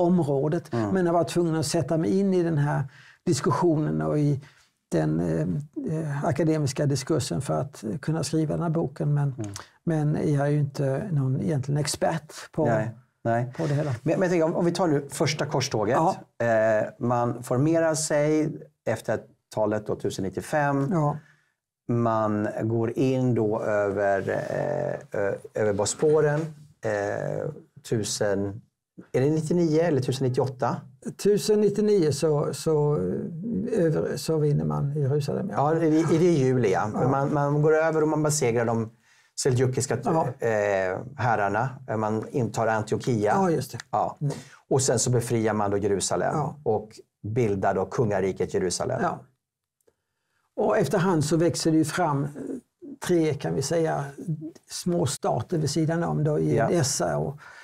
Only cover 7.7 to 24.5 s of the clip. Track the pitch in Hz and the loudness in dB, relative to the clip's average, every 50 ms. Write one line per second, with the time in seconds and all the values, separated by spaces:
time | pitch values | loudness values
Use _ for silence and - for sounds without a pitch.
7.7 | - - 202 214 190 147 - - 156 160 151 - 160 160 160 147 165 160 165 170 | -8 -10 -8 -8 -8 -6 -4 -2 -2 -2 -2 -2 0 -2 0 0 -2 -2 -2 0
8.7 | 156 165 170 147 - - 156 147 147 147 143 139 127 123 107 101 98 - - - | 0 0 -2 -4 -4 -4 -2 0 2 2 2 0 -2 -4 -8 -8 -8 -12 -14 -18
9.7 | _ _ - 170 160 156 151 147 156 - - 156 147 139 143 147 147 147 143 147 | _ _ -4 -2 0 0 2 0 0 0 0 2 2 2 2 2 2 2 0 -2
10.7 | - - 143 135 135 147 214 214 160 139 131 131 131 165 202 180 156 131 123 147 | -2 -2 -2 0 0 -2 -2 -2 -2 0 0 0 0 0 0 0 -2 -2 -2 -2
11.7 | 143 151 147 - - - 185 - 165 156 - - - - - - - 165 156 143 | -2 -2 -2 -2 -2 -2 0 0 0 -2 -6 -10 -20 -20 -18 -8 -2 0 0 2
12.7 | 113 110 107 113 110 - _ _ _ _ - 117 117 120 123 123 - - 165 147 | 2 0 -2 -4 -8 -12 _ _ _ _ -2 -2 0 0 -2 -4 -6 -4 -2 -2
13.7 | 143 143 156 147 117 - - 156 165 190 190 170 180 170 156 165 175 - 175 170 | 0 0 -2 -2 -4 -4 -2 -2 0 2 2 2 2 2 2 2 2 0 0 0
14.7 | 170 190 190 165 143 143 139 - - - 165 143 151 - - - - 139 127 - | 0 2 2 2 2 0 -2 -4 -4 -2 -2 0 0 -2 -4 -2 -2 -2 -2 0
15.7 | - 113 104 104 131 160 160 185 196 - - _ _ - 120 117 113 110 110 110 | 0 0 0 2 2 2 2 2 0 -2 -10 _ _ -2 0 2 4 4 4 4
16.7 | 110 107 113 - - - 127 120 123 120 120 120 123 123 123 - 131 123 143 160 | 2 2 0 -2 -6 -4 -2 0 0 2 0 0 -2 -4 -4 -2 0 2 2 4
17.7 | 165 165 165 160 156 151 151 - 160 147 147 151 156 156 151 151 - - - - | 4 4 2 2 2 0 -2 0 0 2 2 2 2 2 0 0 -4 -8 -14 -20
18.7 | _ _ - - 113 - - - 113 - - - _ _ _ - - 110 107 104 | _ _ -4 -4 -4 -4 -2 -4 -4 -4 -4 -12 _ _ _ -8 -2 -2 0 0
19.7 | 107 104 104 - - - - 98 - - 95 95 - 95 92 - - 151 143 143 | 0 -2 -2 -4 -6 -4 -4 -6 -4 -4 -6 -6 -6 -8 -6 -2 0 0 2 2
20.7 | 139 139 139 143 185 160 147 147 - - - _ _ _ _ _ _ _ _ _ | 2 0 0 0 0 0 0 0 -2 -4 -12 _ _ _ _ _ _ _ _ _
21.7 | _ _ - - 120 117 117 113 113 110 110 104 104 104 104 104 - - 101 110 | _ _ -6 -2 0 0 2 2 2 2 0 0 0 0 -2 -2 -4 -2 -2 0
22.7 | 117 117 113 117 - - 135 131 131 127 127 127 117 113 110 104 110 110 - 110 | 0 0 0 -2 0 0 0 2 2 2 2 2 2 2 2 0 0 0 -2 0
23.7 | 107 104 104 101 98 101 101 98 98 95 95 101 101 101 - - | 0 0 0 0 0 2 2 2 2 2 0 -2 -2 -4 -4 -4